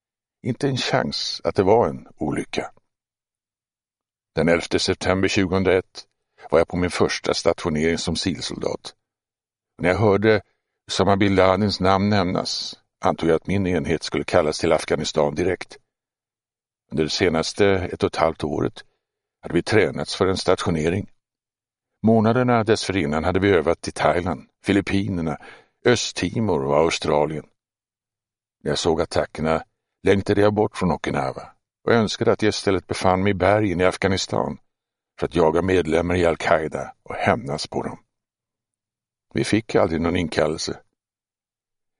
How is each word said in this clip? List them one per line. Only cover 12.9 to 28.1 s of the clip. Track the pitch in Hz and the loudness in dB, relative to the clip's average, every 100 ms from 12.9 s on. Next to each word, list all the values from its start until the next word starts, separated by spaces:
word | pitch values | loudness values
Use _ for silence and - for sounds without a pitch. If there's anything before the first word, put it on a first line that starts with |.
| _ | _
antog | 95 76 82 | -2 0 0
jag | 80 | 0
att | - | 0
min | 95 92 | -2 0
enhet | 90 71 78 | -2 -2 -4
skulle | - - | -4 -6
kallas | 71 92 76 78 | 0 0 0 0
till | 85 | 0
Afghanistan | 80 - 80 78 - 73 | 0 0 -4 -2 0 -2
direkt. | 76 90 87 - - _ _ _ _ _ _ _ _ _ _ _ | 0 -2 -4 -8 -20 _ _ _ _ _ _ _ _ _ _ _
Under | 69 | -4
det | 76 | -4
senaste | - 92 80 80 - 101 | 0 0 2 -2 0 2
ett | 95 90 82 | 2 -2 -4
och | 95 | -4
ett | - | 0
halvt | 78 80 | 0 0
året | 76 73 - - - _ _ _ _ _ | -6 -2 -4 -6 -18 _ _ _ _ _
hade | - | -4
vi | 85 | -2
tränats | - 107 82 62 73 - | 2 2 2 -2 -8 -2
för | 92 | -2
en | 92 | 0
stationering. | - 92 - 82 78 95 - _ _ _ _ _ _ _ _ _ | 0 0 0 -2 -2 -2 -6 _ _ _ _ _ _ _ _ _
Månaderna | 110 113 110 120 123 120 | 2 4 4 2 2 2
dessförinnan | 107 104 - 98 73 78 | 2 0 0 -2 0 -2
hade | 82 92 | -2 0
vi | 98 | 2
övat | 90 73 85 - | 2 2 -2 -4
i | |
Thailand, | - 76 82 90 82 - _ | -2 0 0 -2 -6 -10 _
Filippinerna, | - 98 90 98 107 90 82 73 - - _ _ | -2 0 0 -2 -2 -4 -4 -6 -12 -20 _ _
Östtimor | 120 120 - - 90 - 110 80 | 2 2 0 -4 -4 -2 -2 -2
och | 67 71 | 0 2
Australien. | 82 - 76 76 76 78 - _ _ _ _ _ _ | 2 0 -2 0 0 -4 -12 _ _ _ _ _ _